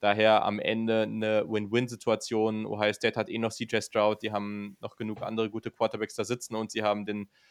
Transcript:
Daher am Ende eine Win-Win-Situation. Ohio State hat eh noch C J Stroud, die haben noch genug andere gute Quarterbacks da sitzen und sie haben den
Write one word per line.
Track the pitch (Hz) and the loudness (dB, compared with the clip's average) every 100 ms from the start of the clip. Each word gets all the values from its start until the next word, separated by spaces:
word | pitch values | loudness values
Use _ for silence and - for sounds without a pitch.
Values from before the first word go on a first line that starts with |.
Daher | 104 104 110 107 | 2 6 6 6
am | - 104 | 4 0
Ende | - 113 113 113 | 0 0 2 2
eine | 110 110 107 107 - | 2 0 0 0 2
Win-Win-Situation. | 110 104 117 113 117 - 110 - 110 110 107 107 | -2 0 0 0 -2 0 0 0 0 2 0 -4
Ohio | 104 107 | 0 0
State | 104 117 113 | 2 0 0
hat | 107 | -2
eh | 113 | -2
noch | 113 | -2
C | - | -4
J | 117 113 | -2 -2
Stroud, | - 113 107 107 | 0 2 4 2
die | 107 | -2
haben | 107 101 104 101 98 | -4 -4 -8 -10 -12
noch | - - | -12 -8
genug | 110 107 | -8 -6
andere | 101 110 110 | -6 -2 -2
gute | 110 110 | -4 -8
Quarterbacks | - 113 104 107 - | -2 -2 -2 -6 -4
da | |
sitzen | 104 123 - 110 | -4 -4 -4 -6
und | 110 | -4
sie | 113 | -2
haben | 107 104 104 | 0 0 -2
den | 104 101 _ _ | -6 -8 _ _